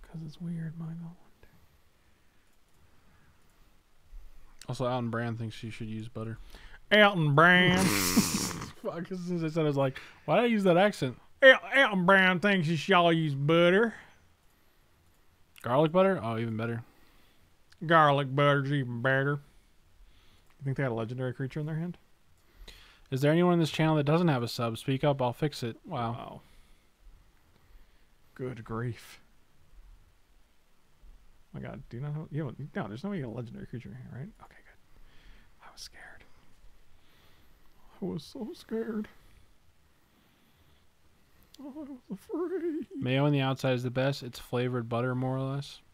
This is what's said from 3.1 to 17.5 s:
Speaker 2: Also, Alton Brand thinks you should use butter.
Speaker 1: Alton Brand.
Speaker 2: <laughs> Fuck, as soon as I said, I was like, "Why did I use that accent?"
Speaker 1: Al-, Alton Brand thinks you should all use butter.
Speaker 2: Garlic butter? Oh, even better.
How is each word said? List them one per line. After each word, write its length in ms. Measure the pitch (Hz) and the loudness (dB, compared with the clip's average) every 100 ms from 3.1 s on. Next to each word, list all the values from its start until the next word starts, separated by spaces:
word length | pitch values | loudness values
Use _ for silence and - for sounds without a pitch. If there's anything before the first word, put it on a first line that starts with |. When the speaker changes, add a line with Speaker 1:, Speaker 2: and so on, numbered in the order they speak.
| _ _ _ _ _ _ - _ - - - - - - - - | _ _ _ _ _ _ -20 _ -20 -18 -16 -14 -18 -20 -18 -12
Speaker 2:
Also, 180 | 123 | -6
Alton 240 | 123 123 117 | -2 -2 -4
Brand 280 | 113 120 117 | -4 -4 -6
thinks 240 | 110 - | -8 -10
you 60 | 110 | -14
should 160 | 107 110 | -10 -10
use 220 | 110 110 | -10 -10
butter. 280 | 113 110 110 - - - - - | -10 -10 -10 -16 -18 -20 -20 2
Speaker 1:
Alton 440 | 208 202 196 151 | 6 6 4 2
Brand. 520 | 143 170 180 180 185 190 | 6 8 8 6 4 2
Speaker 2:
<laughs> 0 | |
Fuck, 1200 | 202 180 180 - - - - - - 214 160 180 | 2 2 2 2 -2 -4 -8 -12 -10 -10 -8 -10
as 80 | 185 | -10
soon 160 | 175 175 | -6 -4
as 60 | |
I 60 | 160 | -2
said, 120 | 160 | 0
I 60 | 151 | 0
was 100 | 139 | 2
like, 220 | 135 131 - - | -2 -4 -18 -14
"Why 120 | - 170 | 0 2
did 60 | |
I 40 | 240 | 2
use 160 | 220 | 2
that 140 | 190 170 | 4 4
accent?" 420 | 208 - 131 110 - - | 4 2 -6 -6 -20 8
Speaker 1:
Al-, 180 | 262 240 196 | 10 10 4
Alton 300 | 254 254 196 | 2 4 4
Brand 360 | 175 196 185 180 | 6 6 6 4
thinks 260 | 202 190 156 | 2 2 2
you 80 | |
should 180 | 165 - | -2 4
all 180 | 185 170 | 6 6
use 220 | 165 156 | 4 0
butter. 580 | 139 143 165 175 190 226 - - _ _ _ _ _ _ _ _ _ _ _ _ _ _ - | 0 2 4 6 4 2 -2 -20 _ _ _ _ _ _ _ _ _ _ _ _ _ _ -12
Speaker 2:
Garlic 300 | 113 131 160 | 0 2 4
butter? 280 | 175 190 185 | 4 2 2
Oh, 160 | 117 113 | -2 -4
even 200 | 117 110 | -4 -4
better. 260 | 117 117 - _ - _ _ _ _ | -4 -6 -10 _ -20 _ _ _ _